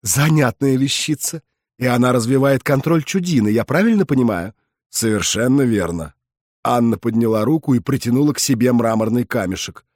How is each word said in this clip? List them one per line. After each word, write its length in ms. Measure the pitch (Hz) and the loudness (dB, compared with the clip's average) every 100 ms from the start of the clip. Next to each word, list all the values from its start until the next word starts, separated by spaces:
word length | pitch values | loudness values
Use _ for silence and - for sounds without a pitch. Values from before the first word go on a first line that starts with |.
Занятная 720 | 113 135 151 156 127 - 139 131 | -2 0 2 4 2 0 0 0
вещица. 640 | 135 - - 147 - 160 _ _ _ _ | 0 -2 -4 -4 -6 -10 _ _ _ _
И 60 | |
она 280 | 123 123 123 | -2 2 2
развивает 500 | 127 113 135 139 135 | 2 0 0 2 0
контроль 420 | - 139 147 165 | 0 -2 2 0
чудины, 460 | - 196 180 147 104 | 0 -4 0 0 2
я 140 | 110 | 0
правильно 420 | 107 147 220 214 190 | 0 0 2 2 2
понимаю? 480 | 131 120 95 92 - _ _ _ | 2 0 -2 -6 -14 _ _ _
Совершенно 720 | - 113 107 87 104 123 139 | -4 -2 -2 -2 -2 2 2
верно. 540 | 131 107 87 85 76 _ _ _ _ _ | 2 0 -2 -6 -10 _ _ _ _ _
Анна 320 | 123 123 117 110 | -2 0 0 0
подняла 480 | 117 113 117 110 | -2 0 0 0
руку 300 | 110 156 - | 0 -2 0
и 60 | 123 | -2
притянула 520 | - 131 120 123 147 | 0 -4 -2 0 0
к 60 | 143 | 0
себе 340 | - 123 123 | -2 0 2
мраморный 520 | 120 113 110 110 120 | 2 2 0 0 -2
камешек. 600 | 120 123 95 90 - - _ | -2 -4 -4 -6 -10 -14 _